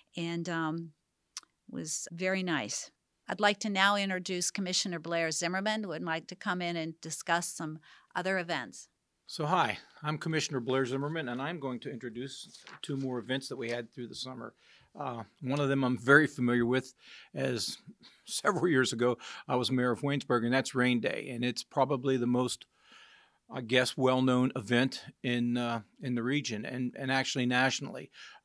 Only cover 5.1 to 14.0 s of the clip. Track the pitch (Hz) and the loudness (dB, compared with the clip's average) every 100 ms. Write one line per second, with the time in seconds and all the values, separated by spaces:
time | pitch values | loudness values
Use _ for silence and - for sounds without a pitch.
5.1 | 170 165 156 170 185 202 220 202 160 175 | 0 0 0 -2 0 -2 -2 -4 -4 -4
6.1 | 160 - 175 208 180 175 170 160 160 165 | -4 -6 -8 -4 -2 -2 -2 -4 -8 -10
7.1 | 156 - 170 175 - 160 156 - - _ | -8 0 0 0 -6 -8 -8 -14 -20 _
8.1 | 175 180 190 170 151 110 - - _ _ | -4 0 0 -2 -4 -6 -12 -20 _ _
9.1 | _ - - 151 180 127 98 - - 151 | _ -12 -4 2 4 2 0 -10 -8 -4
10.1 | 151 165 160 - 135 117 131 127 135 143 | -2 0 0 0 -2 2 2 2 0 -2
11.1 | 165 131 120 143 175 135 123 135 117 120 | -4 -4 -4 -4 -6 -6 -6 -8 -10 -8
12.1 | 113 135 - - - - - - 139 135 | -8 -10 -10 -16 -20 -20 -14 -6 -4 -2
13.1 | 123 110 127 - 131 117 120 113 - | -4 -2 -4 -4 -6 -4 -4 -6 -12